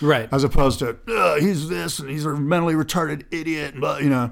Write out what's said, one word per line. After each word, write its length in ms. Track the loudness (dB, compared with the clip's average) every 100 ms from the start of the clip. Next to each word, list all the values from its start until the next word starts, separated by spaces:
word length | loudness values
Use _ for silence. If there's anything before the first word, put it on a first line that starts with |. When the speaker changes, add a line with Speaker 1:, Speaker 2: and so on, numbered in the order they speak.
Speaker 1:
Right. 260 | 2 2 2
Speaker 2:
As 100 | 0
opposed 360 | 4 4 4 2
to, 180 | -4 -6 -4
"Ugh, 340 | 2 2 4
he's 260 | 2 0 -4
this 300 | -6 -6 -6
and 100 | -6
he's 160 | -6
a 100 | -4
mentally 380 | -2 0 2 2
retarded 500 | 0 0 -2 -2 -4 -8
idiot," 420 | -8 -4 -4 -6
and 100 | -4
blah, 160 | -4 0
you 100 | 2
know. 220 | 2 0